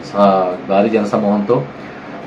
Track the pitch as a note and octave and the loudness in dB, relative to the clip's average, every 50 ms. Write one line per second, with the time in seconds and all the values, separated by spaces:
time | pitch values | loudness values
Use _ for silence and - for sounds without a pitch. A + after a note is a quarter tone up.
0 | - - - G2+ G2+ G2 F#2+ F#2+ F#2 F2+ F2+ - - - G2 G2 G#2 A2+ A2 G#2+ | -8 -4 0 4 4 4 4 4 2 0 -2 -4 -4 0 2 2 2 4 2 0
1 | G2+ G2+ - A2 G#2 G2+ G#2 G#2 G2+ G2+ B2 C#3+ C#3 - - - - - - - | 0 0 0 0 2 2 2 2 2 2 0 0 0 -4 -10 -16 -16 -16 -16 -16
2 | - - - - - | -16 -16 -16 -12 -4